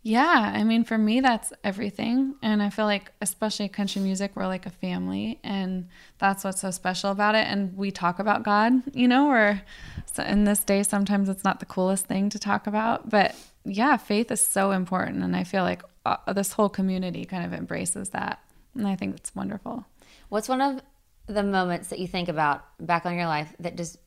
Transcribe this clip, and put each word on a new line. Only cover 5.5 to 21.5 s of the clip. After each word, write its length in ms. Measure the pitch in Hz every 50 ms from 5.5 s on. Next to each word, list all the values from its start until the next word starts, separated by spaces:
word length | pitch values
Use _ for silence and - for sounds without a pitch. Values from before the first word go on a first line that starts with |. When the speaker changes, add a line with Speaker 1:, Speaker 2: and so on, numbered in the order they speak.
| 196 196 190 185 185 185 175 180 - - - - _ _
Speaker 1:
that's 260 | - 196 196 196 -
what's 160 | 196 185 -
so 100 | - 190
special 400 | 180 - - 180 185 175 - 202
about 240 | 196 196 208 208 214
it. 120 | 220 220
And 280 | - - 202 196 185 185
we 160 | 190 202 196
talk 280 | 190 - 180 175 175 -
about 240 | 196 214 208 233
God, 400 | 220 208 202 208 214 233 254 254 247 285
you 160 | - - 247 247
know, 200 | 247 262 285 294
we're, 340 | 269 233 214 208 208 196 - - - - - - - - - -
so 100 | - -
in 220 | - - 196 208 208
this 180 | 202 208 208
day, 200 | - - 196 196
sometimes 480 | 202 - - 202 202 196 208 202 196 196
it's 140 | 190 190 -
not 160 | 196 - -
the 60 | 190
coolest 380 | _ - 190 185 185 196 190 -
thing 220 | - - 190 196 208
to 80 | - 208
talk 280 | - 208 202 202 -
about, 420 | 208 202 214 220 226 233 - - 226
but 260 | - 208 185 - - - - - _ _ _
yeah, 320 | - 196 202 233 294 285
faith 340 | 220 - - 208 208 233 -
is 120 | 233 208
so 300 | - - - 196 196 196
important. 500 | 196 185 185 175 190 180 190 - - 185 185
And 100 | 180 180
I 100 | 180 185
feel 180 | 175 - 196
like, 200 | 180 180 180 180 - - _ _ _
uh, 120 | - - - - - 185
this 180 | 196 196 -
whole 160 | - - 214 196
community 560 | 196 - 190 190 185 185 185 180 175 165 175
kind 220 | 175 190 180 170
of 80 | 180 180
embraces 560 | - - - 175 - 180 175 - 196 196 190
that. 300 | - - 196 196 - - _ _ _ - _ _ _
And 120 | 247 208
I 100 | 202 196
think 200 | 190 196 190 -
it's 180 | - _ - -
wonderful. 520 | 196 196 190 208 196 - - 240 247 - _ _ _ - _ - - - -
Speaker 2:
What's 220 | - 214 214 -
one 100 | 254 254
of 220 | 269 277 269 269 - _ _ _ _ _ _ _ - -
the 140 | 202 208
moments 460 | 202 202